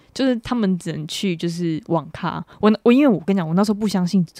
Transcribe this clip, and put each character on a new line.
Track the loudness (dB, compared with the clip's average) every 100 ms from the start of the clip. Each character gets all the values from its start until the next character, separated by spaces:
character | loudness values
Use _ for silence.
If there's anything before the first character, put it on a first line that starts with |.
| _
就 | -2 0
是 | 0
他 | -2
们 | 0 0 0
只 | -4
能 | -8 -8
去 | -4 -4
就 | -2 -4
是 | -4 -4 -4 -2
网 | -4 -4
咖。 | -8 -6 -6 -10 0
我， | 0 4
我， | 4
因 | 6
为 | 4
我 | 2 0
跟 |
你 | -2
讲， | 0
我 |
那 | 0
时 | 2
候 | 0
不 | -2
相 | 0 2
信 | 0 0